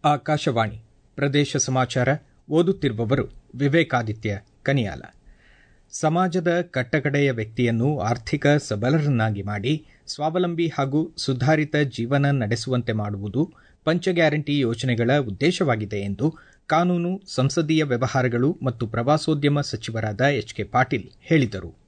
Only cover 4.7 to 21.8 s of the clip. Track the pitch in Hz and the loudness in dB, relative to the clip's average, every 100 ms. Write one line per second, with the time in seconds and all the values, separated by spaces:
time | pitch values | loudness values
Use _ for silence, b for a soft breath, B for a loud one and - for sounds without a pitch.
4.7 | 139 104 60 - _ b b b b b | 0 -2 -6 -16 _ b b b b b
5.7 | b b - 156 165 185 175 170 170 175 | b b -2 0 2 2 0 0 0 -2
6.7 | 131 127 151 139 143 139 120 110 110 120 | -4 -2 -2 0 2 2 0 -4 0 2
7.7 | 113 131 151 104 120 - 147 143 147 - | 2 0 0 -2 -2 -2 0 2 2 0
8.7 | 104 117 160 147 123 110 101 98 104 110 | -2 2 2 2 2 2 -2 -4 -4 -2
9.7 | 151 b b - - 151 170 180 165 165 | -2 b b -16 -6 -2 0 -2 0 -2
10.7 | - 135 147 170 - - 131 123 156 151 | 0 -2 0 -2 -4 -4 0 2 2 2
11.7 | 151 143 - 117 139 143 139 107 120 131 | 0 -2 -2 0 2 2 2 0 -2 0
12.7 | 127 117 110 104 101 101 110 175 b b | -2 0 -2 -2 -6 -4 -2 -4 b b
13.7 | b - 170 185 170 156 151 147 147 120 | b -2 0 0 2 2 2 0 0 0
14.7 | 113 131 117 120 143 123 95 143 185 156 | 0 -2 0 2 2 0 0 0 2 0
15.7 | 110 104 104 101 98 143 B B B _ | 0 -2 -4 -4 -2 -2 B B B _
16.7 | 156 180 175 170 185 - - 135 175 151 | 0 2 0 -2 -6 -6 0 0 0 2
17.7 | 156 151 120 123 135 127 120 135 170 131 | 2 2 0 0 0 0 2 0 0 -4
18.7 | 120 117 113 117 156 - 151 143 147 139 | -4 -4 -2 2 2 2 0 2 0 -2
19.7 | 107 - 113 107 104 135 139 - - 101 | -6 -6 -6 -6 0 0 0 -4 -8 -2
20.7 | 127 127 117 90 - - 165 120 95 87 | 0 0 -2 -6 -20 0 2 2 -2 -12
21.7 | - | -18